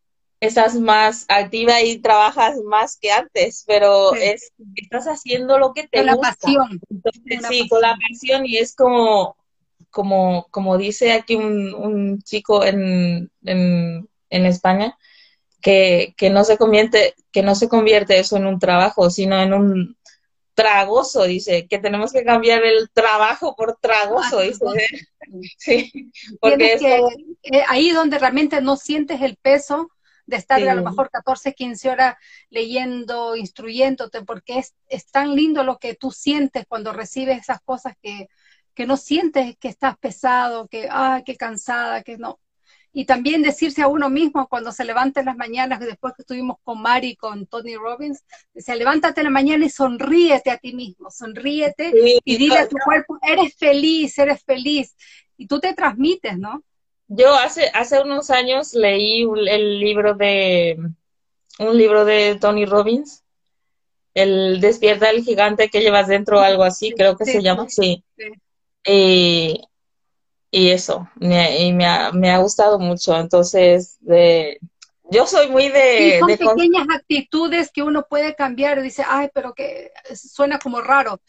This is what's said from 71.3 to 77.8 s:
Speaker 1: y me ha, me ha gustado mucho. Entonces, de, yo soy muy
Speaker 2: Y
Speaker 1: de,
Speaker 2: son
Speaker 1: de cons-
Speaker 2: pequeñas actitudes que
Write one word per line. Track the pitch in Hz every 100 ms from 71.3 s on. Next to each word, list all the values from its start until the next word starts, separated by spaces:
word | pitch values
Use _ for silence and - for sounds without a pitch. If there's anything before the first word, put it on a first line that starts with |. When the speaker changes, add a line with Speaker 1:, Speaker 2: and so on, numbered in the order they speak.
| 175 165 156 175
Speaker 1:
y |
me | 180 175
ha, | 170 101
me | 180 185
ha | 185
gustado | 196 - 208 202
mucho. | 175 175 - 165
Entonces, | 165 180 175 190 180 175 180 _
de, | - 175 170 165 151 - 170 _ _ _ -
yo | 214 330
soy | 370 285
muy | 262 277
Speaker 2:
Y |
Speaker 1:
de, | 269 262 233 320
Speaker 2:
son | 175 339
Speaker 1:
de | -
cons- | 330 226
Speaker 2:
pequeñas | 339 370 294
actitudes | 311 - 285 - 311 330 339 294
que | 294